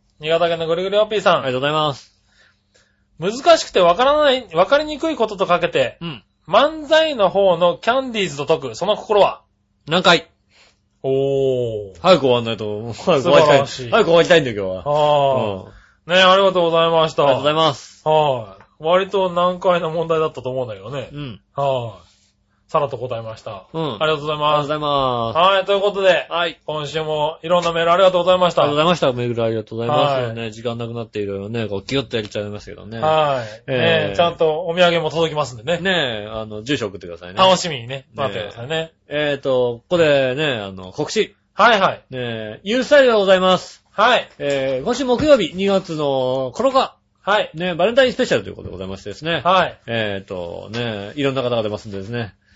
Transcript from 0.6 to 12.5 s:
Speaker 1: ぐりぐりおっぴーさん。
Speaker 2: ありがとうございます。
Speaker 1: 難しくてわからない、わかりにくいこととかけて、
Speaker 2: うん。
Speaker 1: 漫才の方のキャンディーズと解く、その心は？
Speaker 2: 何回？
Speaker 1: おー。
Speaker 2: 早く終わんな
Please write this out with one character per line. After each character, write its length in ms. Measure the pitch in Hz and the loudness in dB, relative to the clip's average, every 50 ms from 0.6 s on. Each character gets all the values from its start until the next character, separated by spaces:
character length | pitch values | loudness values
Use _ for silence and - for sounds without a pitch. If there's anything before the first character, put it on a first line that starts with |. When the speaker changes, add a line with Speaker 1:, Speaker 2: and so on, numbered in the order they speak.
| 165 160 | -2 -2
Speaker 1:
ぐ 80 | 165 175 | -2 -2
り 60 | 185 | -2
ぐ 60 | 196 | 0
り 80 | 202 208 | 0 0
お 80 | 214 | 0
っ 40 | 208 | 0
ぴ 80 | 220 208 | 0 0
ー 40 | |
さ 120 | 185 202 170 | 2 2 2
ん。 0 | |
Speaker 2:
あ 20 | 147 | 2
り 60 | 131 135 | 2 -2
が 40 | |
と 60 | 127 127 | -2 -2
う 20 | |
ご 60 | 135 | 0
ざ 40 | 143 | 0
い 20 | 156 | 0
ま 200 | 156 151 151 135 | 0 0 0 -2
す。 220 | - - _ _ _ _ _ _ _ _ _ _ _ _ _ _ _ _ _ _ _ _ _ _ - | -6 -12 _ _ _ _ _ _ _ _ _ _ _ _ _ _ _ _ _ _ _ _ _ _ -8
Speaker 1:
難 380 | 156 190 226 262 262 349 330 311 | -6 -6 -6 2 4 6 6 6
し 80 | - | 4
く 40 | - | 0
て 100 | - 208 | 2 4
わ 140 | 180 170 175 | 4 4 4
か 100 | 196 247 | 4 2
ら 120 | 277 294 302 | 2 2 4
な 140 | 302 285 | 4 2
い、 160 | 254 262 247 - 160 | 2 0 -2 -2 0
わ 120 | 160 190 | 0 2
か 120 | 196 277 294 | 4 2 0
り 80 | 311 | 0
に 120 | 302 302 262 | -2 -6 -4
く 140 | - 320 | -4 -2
い 40 | 302 233 | -2 -2
こ 100 | 233 233 | -2 -2
と 80 | 208 | -2
と 100 | 185 190 | -2 0
か 140 | 156 175 170 | 0 2 2
け 80 | 170 - | 0 0
て、 300 | - 147 127 113 - - | 0 0 -2 -2 -4 -8
Speaker 2:
う 40 | 165 | -12
ん。 180 | 170 143 104 - _ _ _ _ - | -12 -12 -14 -18 _ _ _ _ 0
Speaker 1:
漫 400 | 170 220 269 302 320 311 302 269 | 2 2 2 2 0 -4 -2 2
才 280 | 311 311 320 311 294 | 2 2 2 2 0
の 140 | 233 196 175 | 0 0 2
方 280 | - 196 202 190 175 160 | 2 2 4 4 4 4
の 200 | 180 175 170 170 | 2 0 0 0
キ 120 | - 220 | -2 -2
ャ 120 | 240 269 | 0 0
ン 100 | 262 254 | -2 -4
デ 100 | 220 220 | -4 -4
ィ 40 | 190 | -4
ー 40 | 160 | -4
ズ 80 | 143 139 | -4 -4
と 80 | 143 | -2
解 260 | 143 160 139 139 123 | 0 0 0 -2 -6
く、 40 | 110 | -8
そ 100 | - 170 | -4 -2
の 100 | 196 208 | -2 -2
心 240 | - - - 214 202 | -2 -2 0 4 4
は？ 200 | 180 127 107 - _ _ _ _ _ _ _ _ _ - | 4 4 2 -2 _ _ _ _ _ _ _ _ _ -4
Speaker 2:
何 160 | 151 - 175 | -2 2 4
回？ 280 | 190 175 160 - _ _ _ _ _ _ _ _ _ _ _ _ _ _ _ - | 4 4 2 2 _ _ _ _ _ _ _ _ _ _ _ _ _ _ _ -4
Speaker 1:
お 880 | 135 135 135 139 139 139 135 135 131 131 127 123 117 110 107 104 95 92 | -2 -2 0 0 0 0 0 0 0 0 -2 -2 -4 -6 -8 -10 -12 -10
ー。 60 | - | 0
Speaker 2:
早 160 | - 185 185 156 | 2 4 4 4
く 40 | |
終 80 | 131 131 | 4 2
わ 100 | 123 120 | 2 2
ん 40 | 117 | 0
な 80 | 113 | -2